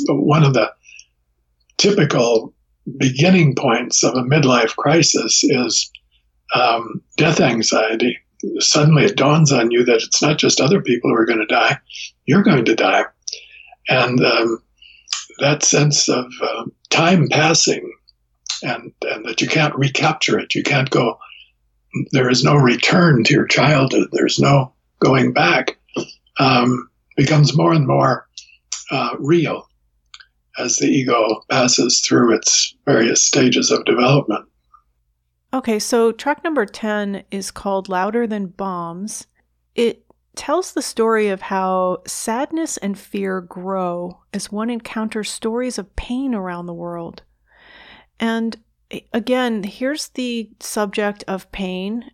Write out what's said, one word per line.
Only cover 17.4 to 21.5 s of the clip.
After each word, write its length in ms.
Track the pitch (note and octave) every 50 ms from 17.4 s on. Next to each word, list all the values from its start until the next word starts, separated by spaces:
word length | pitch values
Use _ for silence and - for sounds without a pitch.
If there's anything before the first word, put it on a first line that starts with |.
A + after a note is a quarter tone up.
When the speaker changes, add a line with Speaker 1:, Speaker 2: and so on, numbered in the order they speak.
| D3+ E3 E3 - - F3 C#3+ - - - - - _ _ _ _ _ _ _ _ - - - - -
Speaker 1:
and, 300 | D3+ A#2+ A#2+ A#2 B2 - -
and 240 | - - - - -
that 160 | - - -
you 60 | D3+
can't 280 | B2+ - D#3+ D3+ D3 -
recapture 640 | - C#3 C3+ - - C#3+ - - - - - G#2+ F#2
it, 160 | - - -
you 80 | - -
can't 260 | - C#3+ C#3 C3+ -
go, 260 | - - - - - - - - - - - _